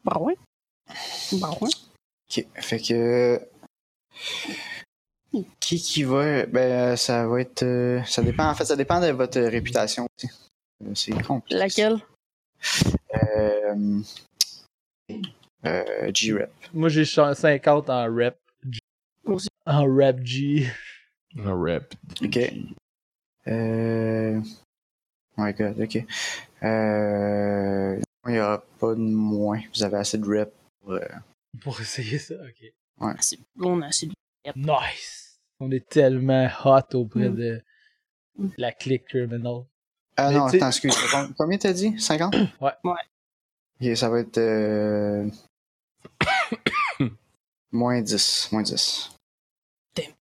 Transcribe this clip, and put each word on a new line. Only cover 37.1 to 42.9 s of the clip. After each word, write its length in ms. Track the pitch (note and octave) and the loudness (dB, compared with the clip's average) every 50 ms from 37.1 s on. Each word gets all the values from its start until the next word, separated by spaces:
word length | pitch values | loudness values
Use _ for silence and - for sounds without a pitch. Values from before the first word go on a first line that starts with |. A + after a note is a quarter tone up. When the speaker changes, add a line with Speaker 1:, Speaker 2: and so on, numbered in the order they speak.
| - A2 G#2 G2 | 0 0 0 0
Speaker 1:
Mm. 60 | - | 0
Speaker 3:
de 260 | A2+ A#2 A#2 A2+ A2+ _ _ _ _ _ _ _ _ _ _ _ _ _ _ _ | -2 -4 -4 -4 -6 _ _ _ _ _ _ _ _ _ _ _ _ _ _ _
Speaker 1:
Mm. 100 | - G3 F#3+ - | -6 -6 -6 -4
Speaker 3:
la 140 | - B2 A#2 | -4 -4 -4
clique 340 | - _ - C3 C3 B2 _ | -4 _ -2 -2 -2 -2 _
criminal. 580 | - - C3 B2 A#2 A#2+ A#2+ A#2 B2 B2 B2 B2+ _ _ _ _ _ _ _ _ _ _ | -4 -4 -2 -2 -2 -6 -6 -6 -6 -8 -8 -12 _ _ _ _ _ _ _ _ _ _
Speaker 2:
Ah 120 | - C#3 C#3 | 2 2 4
Speaker 3:
Mais 60 | C#3+ | 4
Speaker 2:
non, 80 | C#3+ C#3 | 4 4
Speaker 3:
tu 60 | C3 | 6
sais 60 | D3 | 6
Speaker 2:
attends, 100 | F#3 D#3 | 6 4
excuse. 280 | B2+ B2 - - C3+ B2 - - - | 4 0 0 0 0 2 2 2 0
Com-, 220 | - C#3 C#3 - C3 | 0 0 -2 -4 -4
combien 200 | - D3+ E3 F#3+ | -2 0 0 0
t'as 160 | G3 - G3+ F3+ | 0 0 0 0
dit ? 260 | F3+ G3 A3 G#3+ A3 | 2 0 -2 -2 -2
Cinquante ? 360 | - - D#3 D#3 E3+ F#3 - G#3 G#3 - - _ | 0 0 0 0 0 0 2 2 2 0 -2 _
Speaker 3:
Ouais. 120 | C#3 C#3 - _ - | -4 -4 -4 _ -4
Speaker 1:
Ouais. 80 | F3+ | -4